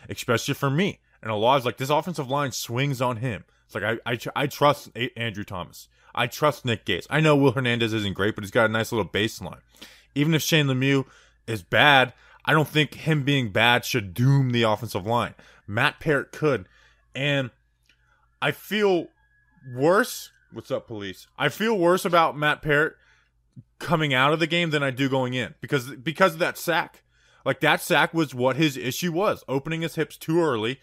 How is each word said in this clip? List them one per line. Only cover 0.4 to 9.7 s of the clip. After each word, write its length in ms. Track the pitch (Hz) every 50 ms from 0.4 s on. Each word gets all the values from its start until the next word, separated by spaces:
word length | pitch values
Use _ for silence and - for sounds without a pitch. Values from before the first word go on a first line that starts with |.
| - - 139
for 160 | - - 139
me. 300 | 135 156 202 185 - - _ _ _ _
And 100 | - 110
a 40 | 110
lot 220 | 104 107 123 139 143
is 80 | 120
like, 120 | 123 - -
this 120 | 131 131
offensive 400 | 151 156 156 185 165 - 139 120
line 220 | 135 143 143 131
swings 500 | - - - - 117 123 139 143 139 113
on 160 | 131 123 123 107
him. 280 | 127 131 107 80 85 _ _ _ _
It's 80 | _ -
like, 100 | 113 95
I, 140 | 107 117 110 -
I, 100 | 113 127
tr-, 140 | 117 - - -
I 100 | - 139
trust 460 | 143 - - 143 147 139 - - - -
A-, 220 | 113 123 127 - 113
Andrew 260 | 117 117 95 104 101
Thomas. 440 | - 101 90 85 60 - - - _ _ _ _ _ -
I 140 | - 120 123
trust 380 | - - 156 151 139 - -
Nick 200 | 123 113 - -
Gates. 220 | - 95 - - -
I 100 | - 151
know 160 | 156 156 147
Will 180 | 143 139 139 -
Hernandez 400 | 135 127 120 120 117 117 110 110
isn't 200 | 110 104 101 90
great, 220 | - 95 107 107
but 80 | - 104
he's 80 | 95
got 180 | - 127 113 110
a 40 | 110
nice 180 | 110 110 -
little 180 | 120 113 95 80
baseline. 520 | - 95 104 113 - - 92 82 80 - _ _